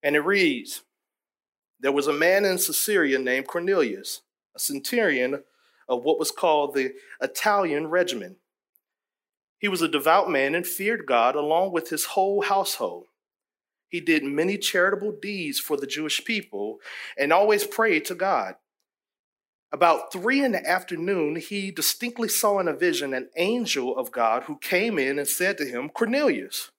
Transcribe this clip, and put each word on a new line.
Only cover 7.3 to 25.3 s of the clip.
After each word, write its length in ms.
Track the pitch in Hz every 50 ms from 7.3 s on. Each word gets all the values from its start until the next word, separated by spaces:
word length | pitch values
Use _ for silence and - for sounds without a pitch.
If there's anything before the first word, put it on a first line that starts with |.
| - - - 214 208 202 190 170 143 147 160 156
regiment. 520 | 165 180 180 180 - 113 98 90 95 _ _ _ _ _ _ _ _ _ _ _ _ _ _ _ _ _ _ _ _ _ _ _ _ _
He 100 | - 202
was 140 | 185 175
a 80 | 165 156
devout 400 | 160 147 135 156 165 196 185 180
man 240 | 165 139 135 139 151
and 100 | 175 175
feared 400 | - - - 190 208 233 220 -
God 300 | - 127 117 113 123 135
along 380 | 147 147 151 156 170 185 196 175
with 160 | 165 165 -
his 160 | 165 151 -
whole 380 | - - 202 185 196 202 202 202
household. 640 | 202 202 196 190 - - - 120 92 87 90 - _ _ _ _ _ _ _ _ _ _ _ _ _ _ _ _ _
He 100 | - 170
did 240 | 156 165 160 156 135
many 340 | 139 139 147 165 190 202 202
charitable 540 | 202 - - 190 175 190 202 190 196 214
deeds 480 | - 208 - 202 208 190 170 147 135 -
for 160 | - - 156
the 100 | 139 139
Jewish 380 | 135 135 151 156 156 143 - -
people 560 | - 226 208 - _ - 98 104 107 113 - - - - - - - - -
and 160 | 139 143 160
always 340 | 180 202 214 214 208 208 -
prayed 380 | - - 226 220 180 156 156
to 100 | - 185
God. 400 | 170 185 196 185 127 101 92 92 _ _ _ _ _ _ _ _ _ _ _ _ _ _ _ _ _ _ _ _ _ _ _
About 440 | - 139 175 170 160 127 - - -
three 280 | 185 180 226 262 277
in 120 | 285 262 208
the 120 | 175 -
afternoon, 720 | 151 175 185 180 - 180 160 170 185 202 180 156 147 156
he 360 | 170 165 - 208 202 196 190
distinctly 580 | 196 - 160 - - - - 240 240 240 233 202
saw 300 | 220 - - 214 202 196
in 100 | 185 170
a 40 | 147
vision 400 | 135 180 180 160 - 147 135 131
an 180 | 127 123 - _
angel 600 | 160 175 196 233 247 233 - - 143 123 127 123 127
of 160 | 123 120 -
God 300 | 123 113 113 110 123 131
who 120 | - 147 -
came 380 | - - 190 180 208 233 214 156
in 220 | 131 135 143 147
and 80 | 143
said 300 | -